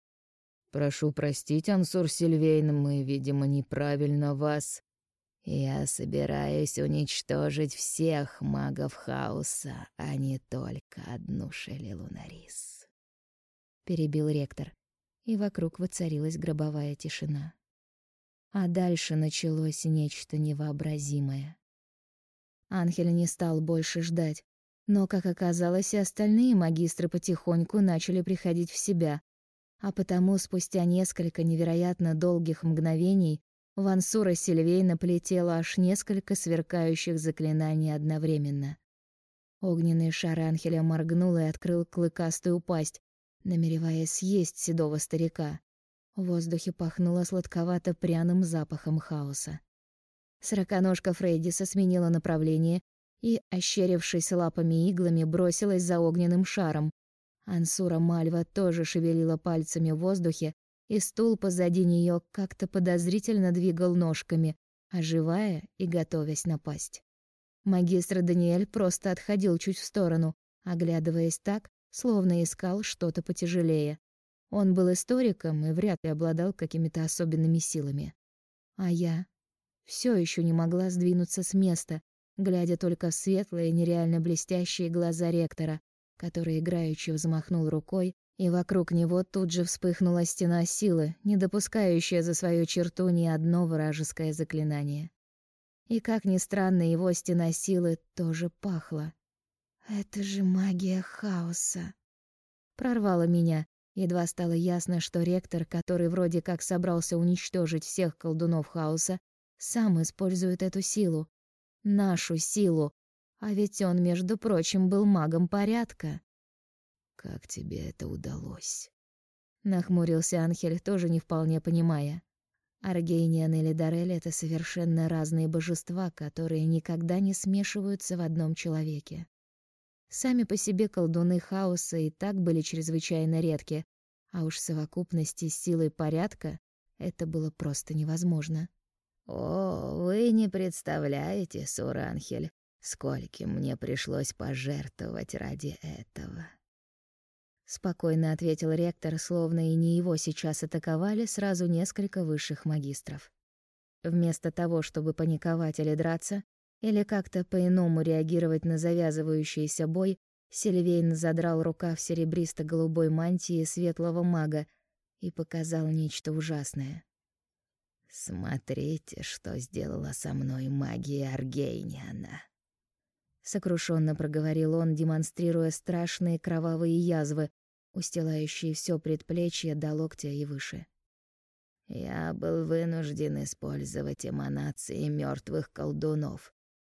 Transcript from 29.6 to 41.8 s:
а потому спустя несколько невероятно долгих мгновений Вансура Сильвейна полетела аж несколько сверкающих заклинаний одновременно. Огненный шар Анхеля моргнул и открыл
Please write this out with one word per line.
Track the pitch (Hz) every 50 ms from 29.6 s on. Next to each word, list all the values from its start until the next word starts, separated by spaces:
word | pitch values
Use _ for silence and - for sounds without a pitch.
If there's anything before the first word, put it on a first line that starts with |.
| _ _ _ _
а | - 202
потому | 190 - 185 - 185 180 180 190 196
спустя | 190 - - - 180 - - - 185 175
несколько | 175 175 180 185 180 - - 170 170 - - 165
невероятно | 165 165 160 165 165 165 170 175 180 180 - 175 165 160
долгих | 156 170 180 175 170 170 160 160 - -
мгновений | 165 160 156 156 160 160 160 175 180 196 196 180 160 151 151 - _ _ _ _ _ _
Вансура | - 196 196 190 185 185 - - 220 208 185 175
Сильвейна | 165 - - 170 165 160 170 175 185 190 185 170
полетела | 165 - 180 175 175 - - 190 180 175 175 170
аж | 165 165 - - -
несколько | 185 180 196 202 - - 208 196 - - 196
сверкающих | - - 170 165 165 160 - - 175 165 160 165 160 - 175 170 160
заклинаний | 156 160 156 - 160 156 156 156 156 156 156 156 156 156 151
одновременно. | 151 151 156 156 156 156 160 160 151 147 143 143 143 139 139 147 - _ _ _ _ _ _ _ _ _ _ _ _ _ _ _ _
Огненный | - 185 170 165 165 170 165 165 165 165
шар | 160 - - 170 160 165
Анхеля | 160 160 160 160 - 165 160 160 160
моргнул | 160 160 160 160 165 170 175 180 185 175
и | 170 160
открыл | 156 156 - - 175 175 170